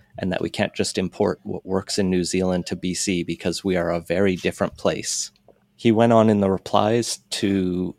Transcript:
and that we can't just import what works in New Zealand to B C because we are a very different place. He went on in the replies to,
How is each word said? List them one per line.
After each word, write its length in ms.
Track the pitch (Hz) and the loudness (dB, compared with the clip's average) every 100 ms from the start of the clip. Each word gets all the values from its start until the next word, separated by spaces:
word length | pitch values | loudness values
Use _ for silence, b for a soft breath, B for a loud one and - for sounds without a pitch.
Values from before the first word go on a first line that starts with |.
| b - | b -8
and 140 | 92 | -4
that 100 | 90 | -4
we 80 | 85 | -4
can't 240 | - 101 | -2 -4
just 240 | - 98 - | -2 -4 -2
import 420 | 92 - 98 - | -6 0 0 0
what 220 | 101 90 90 | -8 -12 -4
works 320 | 95 - - | -4 -2 -2
in 100 | 92 | 0
New 140 | 90 | 0
Zealand 440 | 87 92 92 90 87 | 0 0 0 0 -4
to 80 | 90 | -6
B 160 | 92 | -4
C 300 | 87 - 90 | -4 -2 -2
because 400 | 85 82 95 85 | -2 -4 -4 -4
we 120 | 98 90 | -2 0
are 140 | 85 | 0
a 100 | 87 | -2
very 360 | 82 165 101 90 | -2 0 2 2
different 420 | 92 - 92 - | -2 -2 -4 -2
place. 540 | 98 80 - - - - _ _ _ _ | -4 -2 -4 -6 -8 -12 _ _ _ _
He 160 | 117 | 2
went 220 | 110 117 | 4 6
on 160 | 113 110 | 6 6
in 120 | 104 | 4
the 100 | 98 | 2
replies 680 | 95 - 101 104 117 113 - _ | 0 0 2 2 0 -2 -8 _
to, 640 | - 101 98 92 90 90 | -4 0 2 0 -2 -4